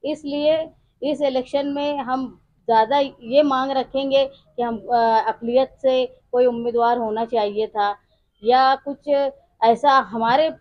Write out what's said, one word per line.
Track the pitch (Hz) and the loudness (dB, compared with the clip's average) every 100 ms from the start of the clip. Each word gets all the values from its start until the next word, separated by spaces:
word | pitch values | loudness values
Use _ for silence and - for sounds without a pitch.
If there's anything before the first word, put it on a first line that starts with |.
इसलिए | 269 302 285 285 294 320 320 _ _ _ | -6 -8 -6 -2 0 0 -4 _ _ _
इस | 269 277 | -6 -2
इलेक्शन | 285 254 254 277 285 | -2 -2 -4 -4 -4
में | 285 285 285 | -4 -4 -6
हम | 247 262 254 - _ _ - | -4 -6 -6 -12 _ _ 0
ज़्यादा | 226 220 277 | 2 2 0
ये | 277 - 233 269 | 0 -6 0 2
मांग | 294 262 269 | 2 0 -2
रखेंगे | 269 254 269 269 269 269 | -2 -2 -4 0 0 0
कि | - _ - | -4 _ -6
हम, | 240 233 - | -6 -6 -2
आ, | 240 226 226 | 0 4 2
अक़लियत | 214 220 233 247 262 _ | 0 -4 0 0 0 _
से | 262 254 254 - _ | 0 0 -2 -8 _
कोई | 247 247 | 0 2
उम्मीदवार | 233 233 233 233 240 | 0 -4 0 0 0
होना | 226 214 226 | -2 -4 -2
चाहिए | 240 208 208 220 | -2 -2 -4 -6
था | 214 202 202 _ _ _ _ | -2 -4 -4 _ _ _ _
या | 208 254 262 269 | 2 4 4 0
कुछ | 285 277 285 285 277 277 _ _ | -4 -12 -2 0 0 -6 _ _
ऐसा | 226 226 285 269 202 | 0 2 4 2 2
हमारे | 226 226 254 320 320 | -4 0 2 0 -2